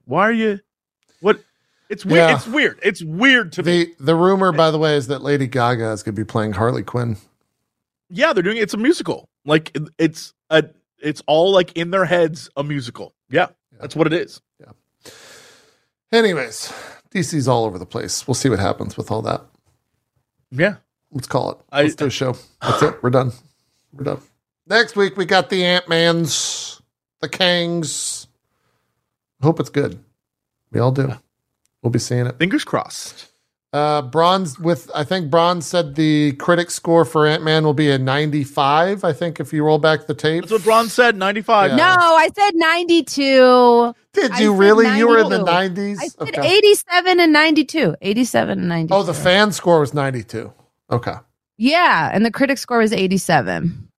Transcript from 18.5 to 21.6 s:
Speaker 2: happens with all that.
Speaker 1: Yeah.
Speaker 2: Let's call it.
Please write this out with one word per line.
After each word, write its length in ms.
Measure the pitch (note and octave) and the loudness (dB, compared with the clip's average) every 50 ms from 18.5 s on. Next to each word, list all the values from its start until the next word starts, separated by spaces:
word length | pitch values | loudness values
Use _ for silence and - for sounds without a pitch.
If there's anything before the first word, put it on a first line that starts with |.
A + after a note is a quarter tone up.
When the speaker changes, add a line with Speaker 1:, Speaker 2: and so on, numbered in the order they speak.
| A2 F#2 | 0 0
Speaker 2:
happens 380 | G2 G2 - - G#2 G2+ - | 0 -2 -4 -4 -8 -10 -10
with 140 | - - - | -12 -8 -6
all 100 | G#2+ A2 A#2 | -6 -6 -4
that. 180 | A2+ - - - _ _ _ _ _ _ _ _ _ _ _ _ _ _ _ _ _ _ _ _ _ | -6 -6 -6 -8 _ _ _ _ _ _ _ _ _ _ _ _ _ _ _ _ _ _ _ _ _
Speaker 1:
Yeah. 240 | B2+ C3 E3+ G#3 F#3+ - _ _ _ _ _ _ | -2 -2 -2 -2 -2 -6 _ _ _ _ _ _
Speaker 2:
Let's 160 | D3+ C3 - | -12 -12 -8
call 240 | - - C3 - G1+ | -4 -4 -4 -4 -4
it. 60 | - - | -8 -10